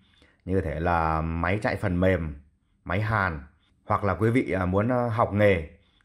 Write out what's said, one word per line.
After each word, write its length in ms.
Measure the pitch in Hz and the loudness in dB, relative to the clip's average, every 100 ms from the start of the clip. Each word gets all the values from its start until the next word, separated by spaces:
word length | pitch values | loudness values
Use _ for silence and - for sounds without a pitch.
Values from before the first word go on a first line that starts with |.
| _ _ _ _ - | _ _ _ _ -4
như 160 | 92 | -2
thể 180 | 80 73 | -2 -2
là 420 | 85 85 80 80 | 0 2 2 0
máy 380 | 80 82 85 104 | -2 -2 -2 -2
chạy 140 | 123 - | -2 -2
phần 240 | 104 87 | -2 2
mềm, 360 | 92 90 80 73 - _ _ _ | 2 2 -2 -10 -18 _ _ _
máy 180 | - 92 | -6 -4
hàn, 380 | 107 110 95 76 67 _ _ _ - | 0 0 -2 -4 -12 _ _ _ -4
hoặc 180 | 101 | -2
là 100 | 101 | 0
quý 160 | 82 110 | 0 2
vị, 220 | 123 - | 2 0
à, 140 | 92 90 | -2 0
muốn, 260 | 95 113 | 0 0
à, 180 | 123 120 | 0 -2
học 220 | 113 98 | 0 0
nghề, 300 | 101 104 90 76 - _ _ | 4 4 4 -2 -14 _ _